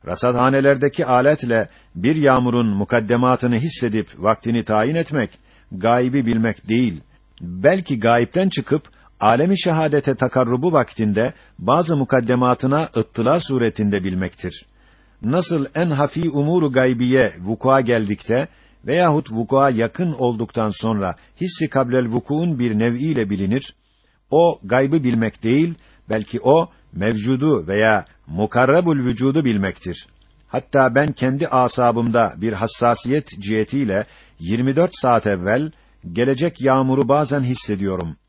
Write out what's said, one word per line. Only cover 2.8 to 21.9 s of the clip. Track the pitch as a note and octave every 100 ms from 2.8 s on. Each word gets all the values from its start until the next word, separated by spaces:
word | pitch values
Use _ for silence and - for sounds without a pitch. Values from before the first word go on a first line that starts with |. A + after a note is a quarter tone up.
| G2+ A#2+ G#2+ A#2+ B2+ B2+ B2 A#2
hissedip | D#3 - A#2+ G#2+ F#2+ -
vaktini | F#2+ A2 A#2 A#2
tayin | G#2+ G#2+ A#2
etmek, | D#3+ D#3+ D3 G#2+ - _ _ _
gaybi | F#2+ G#2+ A#2+ B2+ C3+ A#2
bilmek | A#2 A2+ G2+ -
değil, | A2+ B2 E2 - _ _ _
belki | E2+ F2+ A#2 F#3+ F3 C3+
gayipten | A2+ A#2+ A#2+ F3 F#3+
çıkıp, | D#3+ - D#3 - _ _ _
alemi | G#2 A#2 E3 G3
şehadete | F3+ D#3+ D#3 C#3+ C#3
takarrubu | B2+ B2+ - A#2+ B2 D#3+
vaktinde | D#3+ A#2+ - G#2+ G2+ A#2+ - - -
bazı | F2+ C#3+ E3+ D#3
mukaddematına | C3 C3 A#2 B2 B2+ B2 C3 C#3+ D#3+ A#2+
ıttıla | A2 - A#2 E3
suretinde | - C3 A#2 - G#2 G2+
bilmektir. | F#2+ F#2 F#2 - F#2 - - _ _ _ _ _
Nasıl | G#2 D#3 F3 E3+ C3+
en | D#3 F3
hafi | C#3 D3 - E3+
umuru | C#3+ C#3+ F3+ D3+
gaybiye | C3 B2+ A#2+ B2 C3 A2+ F2
vukua | F2+ A2+ C3 C3+
geldikte | A#2 A#2+ G#2 G#2 - A#2 D#3+ _ _ _ -
veyahut | D#3 F3 D3+ D3
vukua | A2+ A2+ C3+ C#3
yakın | A#2 A#2 - F3+
olduktan | C3 B2+ A2+ A2+ - G#2+
sonra | G2+ A2+ A2 F#2+ D#2+ _ _
hissi | F3+ - D#3
kablel | C#3 B2